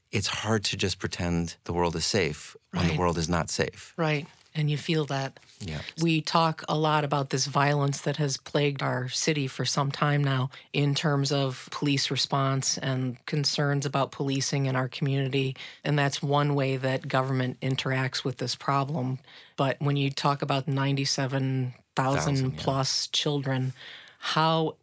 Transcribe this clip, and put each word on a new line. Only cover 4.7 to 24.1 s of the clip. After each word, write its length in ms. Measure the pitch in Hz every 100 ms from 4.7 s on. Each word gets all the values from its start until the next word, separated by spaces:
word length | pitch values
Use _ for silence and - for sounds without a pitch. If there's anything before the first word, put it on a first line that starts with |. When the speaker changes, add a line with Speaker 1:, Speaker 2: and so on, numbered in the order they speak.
Speaker 2:
you 60 | 143
feel 280 | - 156 139
that. 340 | 139 135 - - -
Speaker 1:
Yeah. 200 | 95 78 - -
Speaker 2:
We 200 | 170 160
talk 420 | - 170 165 156 -
a 80 | 151
lot 280 | 156 151
about 260 | 143 147 139
this 160 | 135 139
violence 560 | 143 143 147 139 139
that 160 | 151 143
has 180 | 147 131
plagued 440 | - 151 147 139
our 260 | 139 127 127
city 380 | - - 147 131
for 180 | -
some 280 | 123 - 139
time 320 | - 147 147
now 260 | 139 135 127 - -
in 220 | 143 143 139
terms 360 | 151 143 135
of 360 | 143 135 127 -
police 380 | - 147 135 -
response 680 | 131 - 139 135 135 - -
and 440 | 135 131 127 120 -
concerns 580 | 151 139 - 143 143 139
about 260 | 139 135
policing 540 | - 139 135 - 143 135
in 100 | 131
our 120 | 131
community. 680 | - 143 139 135 135 135 131 - -
And 160 | - 147
that's 240 | 139 -
one 320 | 143 143 147 143
way 220 | 135 131
that 300 | 131 131 139
government 520 | 131 131 131 127 -
interacts 640 | 131 131 135 131 127 -
with 140 | 135 -
this 180 | 123 -
problem. 640 | - 139 139 147 127 131 - - - -
But 240 | 135 -
when 180 | 143 143
you 120 | 139
talk 320 | - 143 139
about 260 | 147 139 135
ninety-seven 1080 | 135 139 139 139 - 131 135 131 131 123 - _ -
thousand 380 | 131 139 151 135
Speaker 1:
Thousand, 180 | 131
yeah. 60 | -
Speaker 2:
plus 440 | - 135 131 - -
children, 640 | - 156 143 135 131 131 - - - -